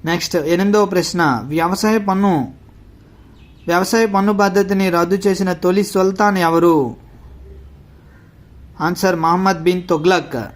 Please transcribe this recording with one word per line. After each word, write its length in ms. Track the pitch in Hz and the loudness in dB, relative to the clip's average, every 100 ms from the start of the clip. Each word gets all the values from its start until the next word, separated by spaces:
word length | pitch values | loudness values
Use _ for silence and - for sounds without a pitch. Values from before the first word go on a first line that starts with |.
నెక్స్ట్, 320 | 165 170 - 175 | -4 -4 -2 -4
ఎనిమిదవ 500 | 151 175 202 208 202 | 0 0 2 2 2
ప్రశ్న, 560 | 185 165 175 156 120 | 0 -2 -2 0 -2
వ్యవసాయ 540 | 117 156 170 190 214 220 | -4 -4 -2 -2 0 0
పన్ను, 560 | 202 190 202 165 127 - - - - - - - - - - - - | 0 0 0 0 -4 -10 -20 -20 -20 -20 -20 -20 -20 -20 -20 -14 -2
వ్యవసాయ 400 | 170 185 226 226 | -2 0 0 2
పన్ను 260 | 196 202 | 2 2
పద్ధతిని 580 | 202 196 190 190 196 190 | 2 2 2 0 0 0
రద్దు 280 | 170 170 196 202 | 0 0 0 0
చేసిన 260 | 185 190 | 0 -2
తొలి 320 | 175 180 190 | -2 0 0
సుల్తాన్ 540 | 202 196 190 196 208 190 | 0 0 0 2 0 2
ఎవరు? 580 | 165 165 170 160 123 - - - - - - - - - - - - - - - - - - - | 2 4 4 2 0 -8 -20 -20 -20 -20 -20 -20 -20 -20 -20 -20 -20 -20 -20 -20 -20 -20 -20 -6
ఆన్సర్ 360 | 156 175 190 170 | -4 0 0 0
మహమ్మద్ 460 | 160 180 196 170 | 0 2 2 0
బిన్ 200 | 165 180 180 | 0 -2 -2
తుగ్లక్. 520 | 165 165 180 147 127 104 | 0 2 0 -2 -10 -10